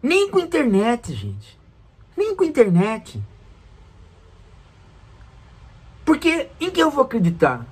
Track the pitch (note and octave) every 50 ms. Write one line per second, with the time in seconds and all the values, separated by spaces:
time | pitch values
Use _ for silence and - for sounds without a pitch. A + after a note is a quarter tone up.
0 | - B3+ E4+ F#4+ G4+ G4 - F#4+ F4 E4+ E4+ D#4+ D4 A#3+ G3 F#3+ G3+ A3+ A#3+ A#3
1 | - - D3+ G#2+ G2 G2+ G2 G2+ - - - _ - - - _ - - _ _
2 | - _ - - G4+ A4 G#4 F#4+ F#4+ E4 D4 C#4+ A#3 G3+ F3 E3+ F#3 G#3 A3 A3
3 | - - - G#2 G#2 - - - - - - - - - - - - - - -
4 | - - - - - - - - - - - - - - - - - - - -
5 | - - - - - - - - - - - - - - - - - - - -
6 | - - D#4 - - E4 D#4+ E4+ C#4 - - - D#4 F#4 F#4 - E4 D#4 D4 C#4+
7 | C4 - - A#3 F3+ E3+ E3+ E3 - C#3+ B2+ A#2+ A#2 -